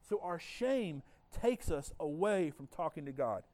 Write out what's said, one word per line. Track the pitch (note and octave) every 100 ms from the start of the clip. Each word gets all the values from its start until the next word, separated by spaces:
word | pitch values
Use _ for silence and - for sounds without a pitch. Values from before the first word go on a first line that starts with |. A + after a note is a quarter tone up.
So | - G#3
our | F3 E3+
shame | - - B3+ C4+ G3 C#3+ - - _
takes | - A#3+ B3 -
us | D3 - -
away | D3+ D3+ G3+ G3+ D#3+
from | C3+ C3+
talking | - D#3+ - C#3
to |
God. | C3+ B2 G2 -